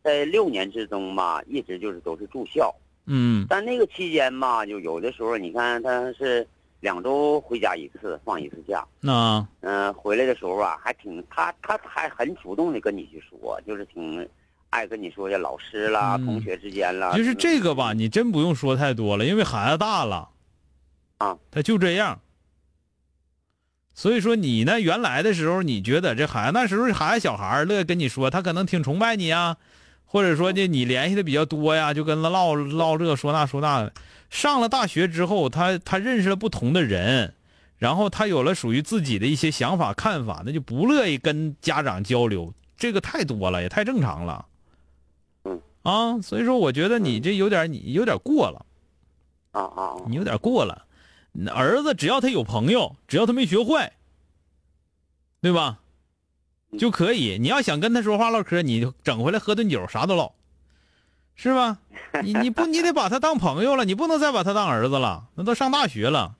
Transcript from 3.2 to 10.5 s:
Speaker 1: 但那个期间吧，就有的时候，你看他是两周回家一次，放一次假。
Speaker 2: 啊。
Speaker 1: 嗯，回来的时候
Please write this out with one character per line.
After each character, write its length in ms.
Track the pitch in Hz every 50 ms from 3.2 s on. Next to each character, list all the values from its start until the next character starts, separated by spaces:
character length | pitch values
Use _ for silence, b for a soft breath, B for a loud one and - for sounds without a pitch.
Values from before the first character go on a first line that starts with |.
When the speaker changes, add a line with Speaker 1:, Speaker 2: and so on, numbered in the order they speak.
| 120 120 117 107 98 110
Speaker 1:
但 140 | - 196 208
那 140 | 233 247
个 100 | 247 220 -
期 220 | - - 190 170
间 300 | 156 151 135 131 127 131
吧， 240 | 131 127 120 113 107
就 140 | 101 104 101
有 220 | 85 82 82 82
的 120 | 90 120 131
时 100 | - 117
候， 140 | 110 117
你 140 | 110 92 85
看 320 | 85 120 120 120 120 117 117
他 280 | 131 123 123 123 127 120
是 340 | - 135 131 123 120 117 - _ _ _ _ _ _
两 220 | - 98 92 87 87
周 360 | 123 135 143 147 147 147 151
回 180 | 131 - 120 117
家 160 | 101 98 92
一 120 | 85 76 69
次， 300 | _ - - 101 82 78 _
放 160 | 113 101 82
一 80 | 73 71
次 140 | - 85 78
假。 200 | - 98 85 - _ _ _ -
Speaker 2:
啊。 440 | 143 131 120 117 113 107 107 104 104 _ _
Speaker 1:
嗯， 320 | - 92 101 101 98 101 101
回 240 | - - 104 104
来 80 | 113 131
的 100 | 131 123
时 100 | - -
候 100 | 92